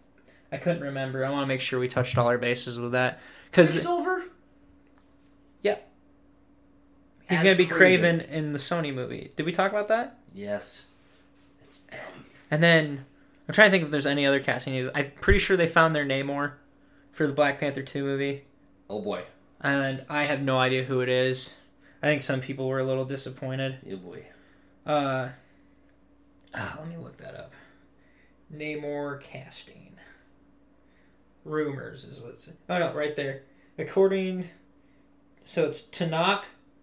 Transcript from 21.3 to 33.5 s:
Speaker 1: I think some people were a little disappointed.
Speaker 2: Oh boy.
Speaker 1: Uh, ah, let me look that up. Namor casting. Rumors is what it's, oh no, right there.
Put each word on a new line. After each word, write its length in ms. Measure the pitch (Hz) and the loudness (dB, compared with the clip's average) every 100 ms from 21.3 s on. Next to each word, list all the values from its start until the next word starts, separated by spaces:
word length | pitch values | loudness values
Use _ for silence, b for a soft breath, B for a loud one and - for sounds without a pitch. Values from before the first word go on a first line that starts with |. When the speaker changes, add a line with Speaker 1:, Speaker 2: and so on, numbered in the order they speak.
| 127 - - - _ b b | -2 -6 -14 -20 _ b b
Speaker 1:
I 40 | 147 | -2
think 140 | 147 | 0
some 200 | 135 131 | -2 -4
people 260 | 131 131 131 | -6 -6 -4
were 120 | 131 | -2
a 40 | |
little 220 | 131 131 131 | -2 -2 -4
disappointed. 760 | 135 131 127 131 131 135 131 - | -6 -10 -10 -8 -6 -6 -8 -12
Speaker 2:
Oh 60 | 95 | -14
boy. 280 | 87 - - b b b b b - | -14 -18 -20 b b b b b -2
Speaker 1:
Uh, 440 | 147 139 131 127 131 b b b b _ _ _ _ _ _ - | -2 0 -4 -6 -12 b b b b _ _ _ _ _ _ -14
ah, 220 | - 98 151 | -10 -10 -10
let 80 | 160 | -14
me 80 | 170 | -14
look 220 | - - | -16 -18
that 180 | - - | -16 -16
up. 160 | - b b b b b b b b b - | -18 b b b b b b b b b -20
Namor 640 | 151 151 151 147 147 143 139 | -12 -8 -8 -6 -6 -6 -10
casting. 760 | - 135 - - - - - - b b b _ _ _ _ b b b b b _ _ | -14 -18 -16 -18 -18 -20 -20 -20 b b b _ _ _ _ b b b b b _ _
Rumors 600 | 156 151 147 131 117 - - | -8 -4 -4 -6 -12 -16 -18
is 140 | 127 | -18
what 100 | - | -18
it's, 160 | - - - - | -18 -20 -16 -4
oh 80 | 180 | -2
no, 140 | 165 | 0
right 220 | 151 147 147 | -2 -4 -2
there. 280 | 139 135 b | -6 -8 b